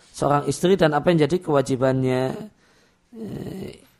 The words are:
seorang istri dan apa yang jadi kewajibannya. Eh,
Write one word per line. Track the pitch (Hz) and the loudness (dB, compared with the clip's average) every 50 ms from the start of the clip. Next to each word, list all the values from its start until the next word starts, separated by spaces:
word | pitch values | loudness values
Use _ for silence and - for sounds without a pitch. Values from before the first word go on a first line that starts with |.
| _ _ - | _ _ -8
seorang | - 147 139 143 143 143 143 | -2 0 2 2 2 0 -2
istri | 135 - - 175 196 165 | -4 0 2 2 4 4
dan | 165 156 147 | 4 2 2
apa | 147 - 180 | 2 2 2
yang | 175 160 147 139 | 4 4 4 2
jadi | 175 | 0
kewajibannya. | 185 - 165 147 139 131 127 135 120 135 131 131 131 131 131 127 127 131 131 135 - 214 208 _ _ _ _ _ _ _ _ _ _ _ _ 233 226 | -2 -2 0 2 2 2 0 0 0 2 0 2 2 0 0 0 0 -2 -4 -6 -8 -12 -16 _ _ _ _ _ _ _ _ _ _ _ _ -18 -16
Eh, | 226 196 - - - - - 190 - - - - _ _ _ _ | -14 -12 -12 -10 -12 -12 -12 -12 -14 -14 -16 -20 _ _ _ _